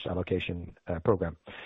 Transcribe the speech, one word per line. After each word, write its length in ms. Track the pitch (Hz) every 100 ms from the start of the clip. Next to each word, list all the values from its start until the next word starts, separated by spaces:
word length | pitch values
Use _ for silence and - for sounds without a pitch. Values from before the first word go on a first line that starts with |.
| 92
allocation, 640 | 90 87 90 - 87 87 - -
uh, 120 | 85
program. 360 | 98 95 87 80 - -